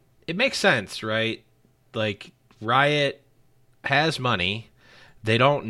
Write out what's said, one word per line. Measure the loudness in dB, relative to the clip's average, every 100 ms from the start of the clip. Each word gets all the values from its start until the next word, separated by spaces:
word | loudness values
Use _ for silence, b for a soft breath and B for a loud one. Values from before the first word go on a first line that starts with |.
| _ _ -8
it | -2
makes | -2 0
sense, | 2 2 -2 -8
right? | -4 -2 -2 -4 _ _ _ _ _
Like, | -6 -4 -6 -12 _ _ _
Riot | 0 2 4 2 0 -2 _ _ _ _ _ _
has | 0 2 2 0
money. | -2 0 -2 -4 -10 b b b b b
They | -2 2
don't | 4 2 -2